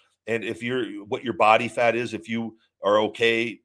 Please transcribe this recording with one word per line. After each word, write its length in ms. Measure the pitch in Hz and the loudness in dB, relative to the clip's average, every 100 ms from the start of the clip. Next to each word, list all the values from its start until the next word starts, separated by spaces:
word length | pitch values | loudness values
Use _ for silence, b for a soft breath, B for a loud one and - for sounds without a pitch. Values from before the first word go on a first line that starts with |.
| b b 110 | b b -6
and 160 | 113 | -6
if 180 | 120 104 | -6 -8
you're, 440 | 120 127 98 101 | -6 -4 -6 -10
what 180 | 104 123 | -8 -8
your 120 | 127 | -4
body 340 | 104 107 113 117 | 2 4 4 2
fat 260 | 123 117 | 0 0
is, 200 | 113 117 | 0 -4
if 140 | 107 - | -8 -6
you 280 | 117 113 - b _ | -6 -6 -10 b _
are 160 | 98 107 | 2 2
okay 600 | 104 - 117 113 117 95 | 2 2 2 2 -2 -6